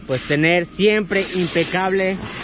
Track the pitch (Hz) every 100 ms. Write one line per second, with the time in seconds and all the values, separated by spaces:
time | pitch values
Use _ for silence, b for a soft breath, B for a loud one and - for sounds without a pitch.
0 | - 131 - 147 160 175 170 - 202 214
1 | 185 196 185 185 170 170 160 180 190 190
2 | 190 190 - -